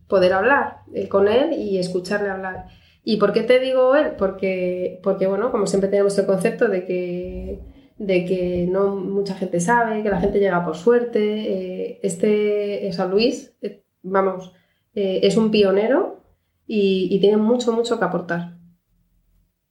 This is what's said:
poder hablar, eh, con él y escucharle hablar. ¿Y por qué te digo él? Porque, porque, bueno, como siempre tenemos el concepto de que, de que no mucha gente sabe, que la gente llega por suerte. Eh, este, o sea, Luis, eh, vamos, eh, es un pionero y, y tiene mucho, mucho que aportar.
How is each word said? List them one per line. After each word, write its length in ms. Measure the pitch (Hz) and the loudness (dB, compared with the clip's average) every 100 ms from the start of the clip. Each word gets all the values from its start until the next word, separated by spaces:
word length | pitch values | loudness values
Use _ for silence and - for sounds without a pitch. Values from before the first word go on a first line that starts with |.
| - | -2
poder 260 | 196 180 | 2 4
hablar, 440 | 190 220 277 - - - | 4 4 2 0 -8 -12
eh, 140 | - 190 | -8 -2
con 180 | 196 202 | 2 4
él 240 | 233 311 | 4 2
y 240 | 294 208 190 | -2 -2 -2
escucharle 500 | 175 180 175 208 202 | -2 -4 -4 -4 -4
hablar. 360 | 190 190 185 - - _ _ - | -6 -8 -10 -16 -20 _ _ -4
¿Y 120 | 214 | 0
por 140 | 202 | 2
qué 100 | 220 | 2
te 160 | 214 254 | 4 4
digo 360 | 262 254 254 285 | 4 2 4 4
él? 160 | 285 - | 2 -2
Porque, 800 | 190 190 190 185 180 180 180 - | -4 -2 -4 -2 -2 -2 -6 -4
porque, 240 | 202 190 190 | -4 0 0
bueno, 240 | 196 240 | 0 -2
como 140 | 233 190 | 0 0
siempre 220 | 202 190 | 0 2
tenemos 280 | 202 196 196 | 2 2 2
el 80 | 190 | 0
concepto 420 | 190 226 220 233 | 0 0 0 0
de 160 | 185 180 | 0 -4
que, 760 | 180 180 175 185 185 185 190 - - _ - | -4 -4 -6 -8 -10 -10 -12 -14 -20 _ -10
de 280 | 208 185 175 | -2 0 0
que 420 | 190 180 180 175 | -2 -2 -2 0
no 240 | 185 196 196 | 0 0 -2
mucha 400 | 190 196 196 190 | -4 -4 -4 -6
gente 240 | 185 170 | -4 -2
sabe, 420 | 175 240 226 214 | 2 2 0 -2
que 80 | 214 | -2
la 100 | 185 | 0
gente 180 | 202 202 | 0 2
llega 240 | 196 175 170 | 2 0 -2
por 100 | 156 | 0
suerte. 420 | - 240 240 220 | 2 2 2 0
Eh, 760 | 208 214 220 190 185 185 185 - | -2 -2 -4 -4 -6 -8 -8 -6
este, 840 | 196 175 214 208 208 208 208 202 202 | -6 0 0 2 2 0 -2 -4 -6
o 40 | |
sea, 120 | 175 185 | -4 -2
Luis, 480 | 196 240 - - _ | 2 2 -2 -10 _
eh, 220 | 208 - _ _ | -12 -12 _ _
vamos, 520 | 185 190 190 185 175 _ _ _ _ 214 | -4 0 0 -2 -10 _ _ _ _ -4
eh, 240 | 190 190 | -2 0
es 120 | 196 208 | 2 2
un 140 | 220 | 4
pionero 720 | 214 196 190 220 285 427 - _ _ _ _ - | 4 4 4 2 0 0 -8 _ _ _ _ -4
y, 440 | 214 196 190 180 | 0 2 2 0
y 80 | 190 | 4
tiene 160 | 196 214 | 4 4
mucho, 360 | 214 240 240 | 2 2 0
mucho 260 | 226 233 208 | 0 0 -2
que 60 | 180 | -2
aportar. 480 | 175 180 170 175 - - _ _ _ _ _ _ _ _ _ _ | -2 -4 -6 -6 -14 -20 _ _ _ _ _ _ _ _ _ _